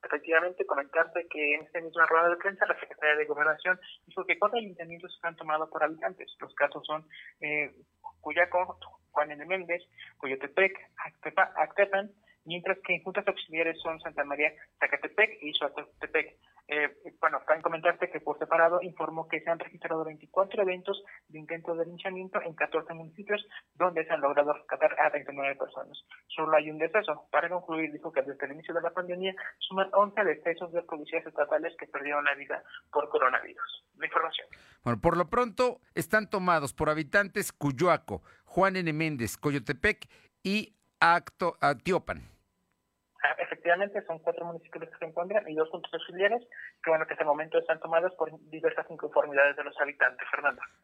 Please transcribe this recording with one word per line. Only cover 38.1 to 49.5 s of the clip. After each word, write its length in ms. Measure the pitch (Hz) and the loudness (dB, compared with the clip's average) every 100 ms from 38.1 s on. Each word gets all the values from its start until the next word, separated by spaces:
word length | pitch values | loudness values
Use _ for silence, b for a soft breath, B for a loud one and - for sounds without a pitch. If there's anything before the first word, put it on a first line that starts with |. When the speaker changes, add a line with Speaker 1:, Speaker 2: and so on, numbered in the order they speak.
| 101 b b b | -10 b b b
Speaker 2:
Juan 320 | - 190 185 | 2 4 4
N. 140 | 170 | -2
Méndez, 420 | 151 160 147 113 - | 0 -2 -2 -4 -2
Coyotepec 720 | 147 139 113 143 208 208 - b b _ | -2 -2 -4 0 0 0 -8 b b _
y 300 | 185 208 190 _ _ _ | -2 -2 -4 _ _ _
Acto-, 560 | 165 170 - _ 175 - | 4 4 0 _ -4 2
Atiopan. 680 | 143 135 - 180 - 87 - _ _ _ _ _ _ _ _ _ - | 0 2 0 0 0 -10 -10 _ _ _ _ _ _ _ _ _ -2
Speaker 1:
Ah, 120 | - | -2
efectivamente, 640 | 170 - 170 175 202 202 196 | -6 -4 2 2 2 -4 -6
son 140 | 165 | -6
cuatro 260 | 170 170 170 | -4 -4 -6
municipios 380 | 165 - 170 | -10 -14 -14
que 140 | 165 - | -14 -10
se 80 | 165 | -8
encuentran 440 | 160 175 208 165 | -6 0 -2 -2
y 60 | 156 | -2
dos 140 | 160 | -2
juntas 240 | 175 170 | -2 -8
auxiliares 480 | 165 - 175 202 240 - B B B | -10 -10 2 2 2 -4 B B B
que, 60 | - | 2
bueno, 160 | 160 156 | 2 2
que 80 | |
hasta 100 | 151 | -2
el 60 | 156 | 2
momento 280 | 147 156 165 | 2 2 0
están 220 | 165 160 | 2 -2
tomadas 320 | 160 165 180 185 | 2 2 2 -2
por 140 | 156 156 151 | -6 -6 -14
diversas 360 | 160 160 160 160 | -2 -2 0 -8
inconformidades 680 | 160 147 147 147 139 143 | -8 0 2 2 6 4